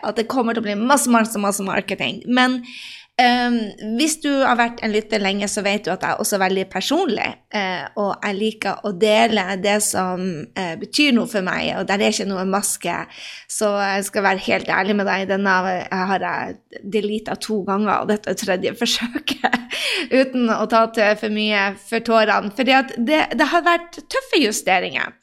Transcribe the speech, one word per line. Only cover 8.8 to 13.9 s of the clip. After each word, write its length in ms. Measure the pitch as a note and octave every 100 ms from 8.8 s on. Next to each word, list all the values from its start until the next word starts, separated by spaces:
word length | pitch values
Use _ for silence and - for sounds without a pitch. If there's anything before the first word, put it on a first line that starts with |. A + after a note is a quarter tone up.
å 140 | G#3 F3
dele 640 | G#3+ G#3+ A#3 G#3+ F3+ F#3+
det 220 | G3+ G#3
som, 640 | - F#3+ F#3 F3+ F#3 D#3 - G3
eh, 200 | F3+ E3
betyr 360 | - - D4
noe 140 | A#3 F3+
for 160 | G#3
meg, 340 | F3+ D#3+ D#3 F#3
og 100 | F#3
der 60 | G3
er 120 | A3
ikke 180 | G#3+ G3
noe 180 | F#3 F#3+
maske. 600 | G3+ - - F3 E3+ - - - - -
Så 160 | - G#3 G3+
jeg 280 | G3